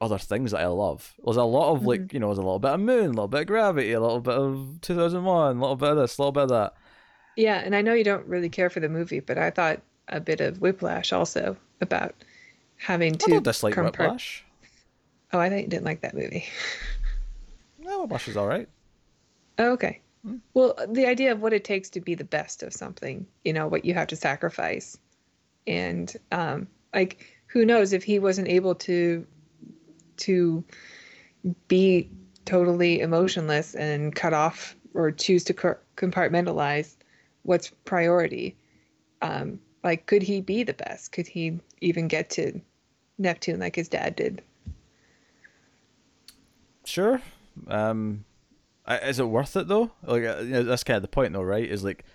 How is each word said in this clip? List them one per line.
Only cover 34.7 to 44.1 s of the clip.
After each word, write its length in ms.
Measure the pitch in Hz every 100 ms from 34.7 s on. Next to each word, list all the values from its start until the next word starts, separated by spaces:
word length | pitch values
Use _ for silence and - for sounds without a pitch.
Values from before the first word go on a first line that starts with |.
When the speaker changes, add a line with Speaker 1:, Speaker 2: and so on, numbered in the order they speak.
| - -
Speaker 2:
or 180 | - 160
choose 320 | 151 - 180 -
to 80 |
co-, 240 | 175 180 - _ -
compartmentalize 1000 | 180 180 165 170 175 160 143 147 156 _ _ _ _ _
what's 260 | - 175 - _ -
priority. 720 | 180 170 175 165 123 185 - _ _ _ _ _ -
Um, 380 | 160 147 151 - _ _
like, 220 | 180 165 -
could 140 | 208
he 180 | 190 196
be 220 | 190 208
the 100 | 233
best? 380 | - - - -
Could 160 | - 170
he 320 | 175 165 165 - -
even 260 | 175 165 165
get 220 | 156 156
to 280 | - 151 - - _ _ _ _ -
Neptune 420 | 190 165 - 170
like 160 | 180 170
his 120 | 165
dad 280 | - 156